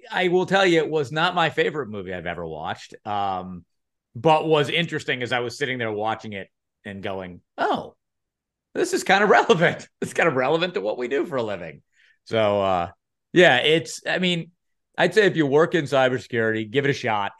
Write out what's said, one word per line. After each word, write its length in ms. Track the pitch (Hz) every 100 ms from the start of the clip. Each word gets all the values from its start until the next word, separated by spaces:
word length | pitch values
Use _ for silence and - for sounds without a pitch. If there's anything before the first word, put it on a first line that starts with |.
| - -
I 40 | 185
will 160 | 180
tell 220 | 180 190 190
you, 140 | 165
it 100 | 147
was 200 | 156 127
not 240 | 156 175
my 140 | 175 160
favorite 400 | 127 160 143 113
movie 240 | 104 90
I've 140 | 90 85
ever 200 | 85 82
watched, 480 | 78 85 107 - - 107
um, 580 | 104 139 131 92 90 - _ _ _ _
but 320 | 120 160 156 160
was 220 | 156 143
interesting 540 | 160 165 156 - 127
as 100 | 123
I 80 | 123
was 160 | 120 -
sitting 220 | 131 127
there 120 | 113
watching 440 | 104 107 110 110
it 140 | 101 92 _ _ _
and 180 | 107 98
going, 380 | 101 95 90 90 _ -
"Oh, 380 | 392 294 - _ _ _ _ _ _ _ _
this 180 | - 175
is 120 | 185
kind 200 | - 190
of 60 | 208
<laughs> 80 | 202
relevant. 500 | - 185 160 - - _
It's 100 | -
kind 160 | - 170
of 80 | 131
relevant 380 | 127 165 180
to 80 | 196
what 160 | 190 -
we 100 | 247
do 160 | -
for 120 | 202 135
a 60 |
living." 380 | 110 95 85 73 _ _ _ _
So, 360 | - 113 104 101
uh, 300 | 98 90 85 - _ _ _
yeah, 240 | 160 170 127
it's, 460 | 135 160 160 - -
I 120 | 165
mean, 320 | 180 175 160 _ _ _ _ -
I'd 160 | 175
say 100 | 196
if 120 | 196 160
you 100 | 143
work 280 | 147 165
in 120 | 170 139
cybersecurity, 840 | 139 131 127 - 117 110 110 110
give 140 | 127
it 60 | 139
a 20 |
shot. 400 | 135 120 107 101 -